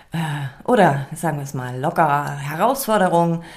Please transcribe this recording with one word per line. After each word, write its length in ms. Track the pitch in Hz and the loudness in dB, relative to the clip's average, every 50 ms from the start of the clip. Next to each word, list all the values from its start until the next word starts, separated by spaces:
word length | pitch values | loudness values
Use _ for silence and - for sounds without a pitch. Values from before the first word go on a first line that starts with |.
| - - - | -18 -10 -6
äh, 40 | 165 165 151 147 147 139 127 - - - | -6 -4 -4 -4 -4 -6 -8 -10 -8 -2
oder 440 | - 247 214 185 156 139 139 139 - 156 | 0 4 4 6 4 4 0 -4 -6 -8
sagen 260 | - - 160 147 147 | -4 -4 -2 -2 -2
wir 40 | 139 | -6
es 100 | 139 - | -6 -8
mal 240 | 131 123 123 123 | -8 -8 -6 -6
lockerer 600 | 127 135 165 170 185 165 147 143 147 147 143 143 | -4 -4 -2 2 2 4 4 4 0 0 -4 -8
Herausforderungen, 1040 | 143 139 147 156 165 202 240 269 262 - 220 220 208 190 180 170 170 170 170 165 170 170 - - | -8 -8 -8 -2 0 2 2 2 0 0 0 2 2 4 4 4 4 2 2 0 -2 -6 -12 -18